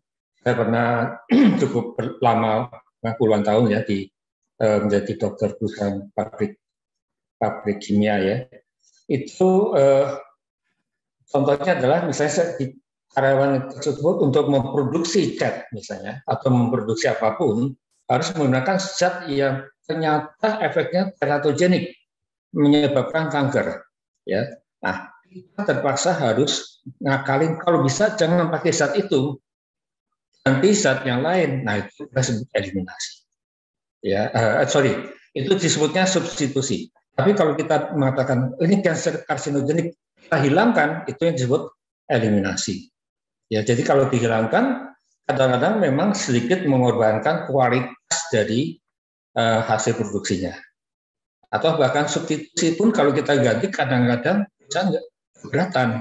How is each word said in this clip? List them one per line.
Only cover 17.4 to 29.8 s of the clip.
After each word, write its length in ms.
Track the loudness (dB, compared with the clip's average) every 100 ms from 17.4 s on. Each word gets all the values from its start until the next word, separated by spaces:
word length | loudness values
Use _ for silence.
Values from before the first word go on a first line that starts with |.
| 0 0 -2 -6 _ _ _
harus 240 | 0 0
menggunakan 440 | 0 2 2 0 -2
zat 480 | -2 -2 -2 -2 -6
yang 360 | -2 0 -2 -8 _
ternyata 800 | -8 -4 0 0 -2 -4 -2 -2
efeknya 480 | -2 -2 0 0 -2 -2
teratogenik, 760 | -2 0 0 2 2 2 0 -12 _ _ _ _ _ 2
menyebabkan 720 | 4 4 4 0 0 -2 -2
kanker. 560 | 0 0 0 -2 -6 -14 _ _ _
Ya, 240 | -6 -4 -4 -10 _ _
nah, 320 | -6 -6 -10 -20 _
kita 320 | -20 -18 -6
terpaksa 540 | -2 -2 -2 -2 -2 0
harus 680 | 0 2 0 -2 -8 -18 -20 -8
ngakalin, 560 | -2 -2 0 0 0 0
kalau 240 | 0 2 2
bisa 320 | 2 0 2
jangan 320 | 2 2 0
pakai 220 | 0 -2
zat 240 | 0 0 0
itu, 400 | 0 0 0 -4 _ _ _ _